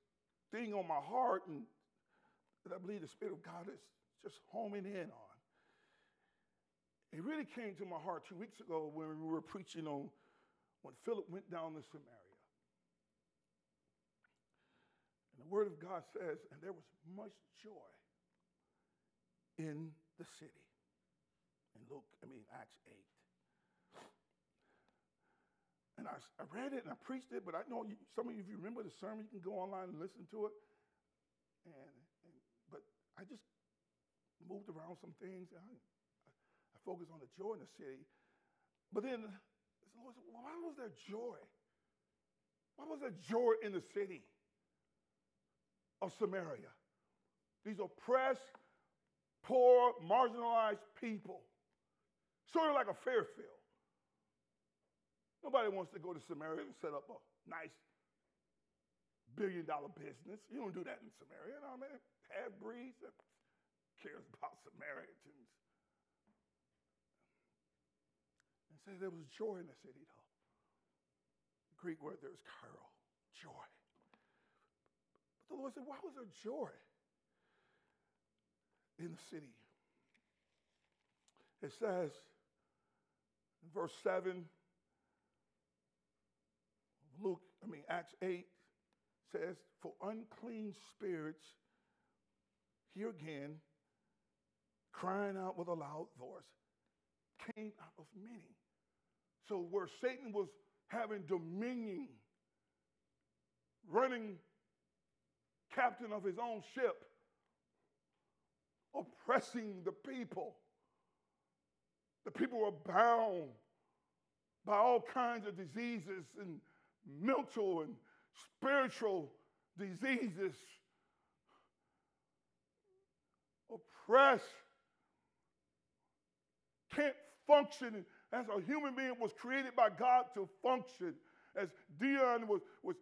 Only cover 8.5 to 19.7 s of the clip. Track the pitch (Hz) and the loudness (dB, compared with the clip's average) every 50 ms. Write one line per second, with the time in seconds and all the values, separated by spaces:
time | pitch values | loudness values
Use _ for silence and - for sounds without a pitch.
8.5 | - - 220 - 170 160 156 151 147 156 160 156 156 156 160 160 160 160 156 - | -14 -14 -8 -4 -2 -2 -2 -4 -4 -6 -6 -6 -6 -6 -4 -2 -2 -2 -2 -4
9.5 | - 202 180 - - 170 160 156 147 139 139 - - _ _ _ _ _ _ _ | -8 -10 -10 -10 -8 -6 -4 -4 -2 -4 -4 -6 -10 _ _ _ _ _ _ _
10.5 | _ _ _ _ _ _ - 139 135 - - - 233 208 - - 170 190 - 165 | _ _ _ _ _ _ -20 -20 -20 -8 -4 -2 -2 -2 -4 -6 -8 -10 -10 -8
11.5 | 175 170 160 165 156 156 139 - - 151 143 123 120 110 92 92 98 _ _ _ | -8 -6 -6 -6 -8 -10 -14 -14 -18 -20 -20 -20 -20 -20 -20 -20 -20 _ _ _
12.5 | _ _ _ _ _ _ _ _ _ _ _ _ _ _ _ _ _ _ _ _ | _ _ _ _ _ _ _ _ _ _ _ _ _ _ _ _ _ _ _ _
13.5 | _ _ _ _ _ _ _ _ _ _ _ _ _ _ _ _ _ _ _ _ | _ _ _ _ _ _ _ _ _ _ _ _ _ _ _ _ _ _ _ _
14.5 | _ _ _ _ _ _ _ _ _ _ _ _ _ _ _ _ _ 139 123 156 | _ _ _ _ _ _ _ _ _ _ _ _ _ _ _ _ _ -20 -10 -2
15.5 | 185 208 214 202 170 151 160 180 190 170 160 - - - 190 170 147 151 - - | 0 2 2 2 0 -6 -10 -8 -8 -8 -8 -8 -10 -8 -6 -6 -6 -8 -10 -16
16.5 | 147 143 151 190 190 165 156 _ _ _ - 160 180 196 220 208 190 - _ _ | -20 -16 -12 -12 -12 -14 -16 _ _ _ -20 -16 -14 -14 -14 -14 -16 -18 _ _
17.5 | _ - - 208 214 160 - - - - _ _ _ _ _ _ _ _ _ _ | _ -20 -20 -20 -20 -20 -20 -20 -20 -20 _ _ _ _ _ _ _ _ _ _
18.5 | _ _ _ _ _ _ _ _ _ _ _ _ _ _ _ _ _ _ _ _ | _ _ _ _ _ _ _ _ _ _ _ _ _ _ _ _ _ _ _ _
19.5 | _ - 160 160 | _ -8 -6 -6